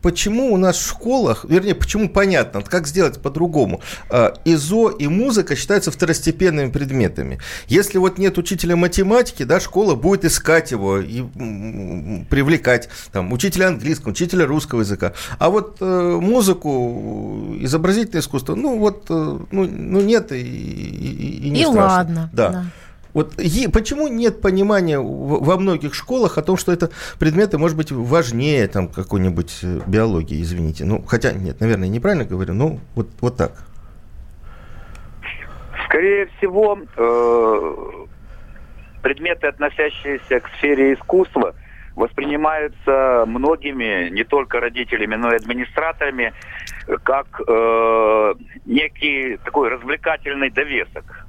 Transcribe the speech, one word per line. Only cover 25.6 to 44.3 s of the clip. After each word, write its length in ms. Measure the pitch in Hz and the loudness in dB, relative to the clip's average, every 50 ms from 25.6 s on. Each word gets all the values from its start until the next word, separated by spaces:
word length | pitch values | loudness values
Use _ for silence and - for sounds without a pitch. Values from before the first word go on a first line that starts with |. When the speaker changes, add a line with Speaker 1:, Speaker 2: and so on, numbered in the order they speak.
| 190 196 180 151 147 147 127 | 4 0 0 0 -2 -6 -8
Speaker 1:
школах 420 | - - - 247 262 233 170 - - | -8 -6 -4 0 2 2 2 2 0
о 60 | 151 | 0
том, 120 | - 190 | 0 0
что 160 | 185 - - | 0 2 0
это 200 | 180 170 180 160 - - - - - - | 2 2 0 -2 -4 -8 -14 -14 -4 0
предметы, 400 | - 156 156 175 214 202 196 151 | 0 2 4 4 2 2 2 2
может 180 | 151 170 156 | 2 2 2
быть, 160 | 156 156 156 | 0 -4 -4
важнее 760 | 139 127 117 120 139 170 165 120 117 117 127 151 151 135 107 95 | -2 -4 -2 2 2 2 2 2 0 0 0 2 2 2 2 2
там, 220 | - 101 90 85 | 0 -2 -2 -2
какой-нибудь, 720 | - - 95 - - 101 92 92 87 82 85 82 - - - | -4 -8 -6 -2 0 2 2 2 2 0 -4 -4 -6 -8 -6
э, 160 | 90 90 78 - 92 | -4 -4 -4 -2 0
биологии, 520 | 95 107 110 113 101 82 80 78 80 76 | 2 2 2 2 2 0 -2 -2 -4 -4
извините. 460 | 85 82 87 87 82 78 80 80 71 | -4 -4 -2 -2 -2 -2 -2 -2 -2
Ну, 160 | 87 107 - | -2 -2 -2
хотя, 300 | - - - 117 113 135 | -2 0 -2 2 2 0
нет, 280 | - 98 95 87 - - | -2 0 -4 -6 -4 -2
наверное, 280 | 110 113 113 98 95 92 | 0 0 2 2 0 -2
неправильно 380 | 101 120 120 196 208 165 120 | -2 0 0 0 0 0 0
говорю, 280 | 98 92 92 95 90 87 | -2 -4 -4 -4 -2 0
но 260 | 104 135 160 156 143 - - - | 0 0 0 -2 -4 -12 -10 -6
вот, 160 | 117 113 - - - | -6 -6 -6 -6 -4
вот 140 | - 123 123 | -4 -4 0
так. 280 | - 82 - - - - - - - - - - - - - - - - - - - - - - - - - - - - - - - - - - - - - - - - - - - - - - - - | 0 -2 -2 -2 -10 -18 -16 -16 -18 -18 -18 -20 -20 -20 -18 -16 -16 -16 -16 -18 -18 -18 -18 -18 -18 -16 -16 -16 -16 -14 -16 -16 -16 -16 -16 -16 -14 -14 -12 -12 -12 -14 -14 -14 -14 -14 -12 -10 -10 -4
Speaker 3:
Скорее 420 | - - 151 175 196 202 202 196 190 - - | 0 0 2 4 4 2 2 0 -4 -4 -2
всего, 400 | - 190 180 202 220 208 202 202 160 - - | -2 0 2 4 4 4 2 0 -6 -14 -2
э, 1120 | - 117 117 117 120 120 120 117 120 113 113 110 101 76 80 71 - 85 - - - 76 - - - - - - - - - - - - - - - - - - - | 0 2 2 4 4 4 4 4 4 4 4 4 2 0 -2 -6 -6 -10 -12 -12 -14 -16 -18 -20 -20 -20 -18 -18 -18 -16 -18 -16 -18 -18 -18 -18 -18 -18 -18 -18 -4
предметы, 460 | - 127 139 139 156 175 170 - - 147 | -4 -4 -4 -2 -4 -4 -4 -2 -2 -4
относящиеся 960 | 139 - 147 147 - - 156 151 - - - 143 143 127 - - 127 123 | -2 0 -4 -4 0 0 -2 -2 -2 -6 -6 -6 -6 -6 -2 0 0 0
к 80 | - - - - | 0 -4 -10 -2
сфере 340 | - 143 147 131 135 135 135 | 2 2 4 4 4 4 4
искусства, 640 | - - - - 185 185 - - 143 117 90 82 - - - - - - - - | 2 0 2 2 2 2 2 2 0 0 0 -2 -8 -18 -20 -20 -20 -18 -16 -4
воспринимаются 1300 | - 110 120 - - 139 143 147 147 156 156 156 156 151 147 - - - - 135 135 131 131 127 120 113 | -2 -2 -2 -2 -6 -4 -4 -2 0 0 0 0 0 -4 -4 -6 -4 0 2 4 4 4 4 4 4 2
многими, 840 | 110 113 123 131 147 165 160 143 143 139 131 117 113 101 92 87 87 | 2 0 0 2 2 2 2 0 -8 -4 -4 -2 -2 0 0 -2 -2
не 140 | 87 104 117 | -2 -4 -2
только 340 | - | 2